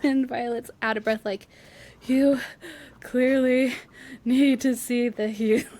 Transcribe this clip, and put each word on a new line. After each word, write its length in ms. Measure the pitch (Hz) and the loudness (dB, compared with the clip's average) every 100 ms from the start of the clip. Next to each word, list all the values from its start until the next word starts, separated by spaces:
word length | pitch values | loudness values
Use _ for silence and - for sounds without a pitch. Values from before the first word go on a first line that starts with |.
And 260 | 285 269 254 | 2 0 0
Violet's 420 | 240 240 233 240 - | -4 -6 -6 -10 -8
out 140 | 226 220 | -4 -4
of 80 | |
breath, 200 | 220 220 | -2 -4
like, 220 | 214 196 - - - - - - - | -4 -8 -12 -20 -20 -20 -20 -20 -2
You 340 | 262 277 277 - - - - - - | 2 4 2 -2 -14 -20 -20 -20 -20
clearly 760 | - 247 254 269 254 254 262 247 - - - 262 | -6 0 2 2 2 2 0 -2 -14 -20 -20 -12
need 360 | 233 254 277 262 | -2 2 4 4
to 140 | 269 240 | 0 -2
see 320 | - 240 240 | -2 -2 -2
the 200 | 226 214 | -2 -6
healer. 360 | 214 220 214 - - | -2 2 2 0 -14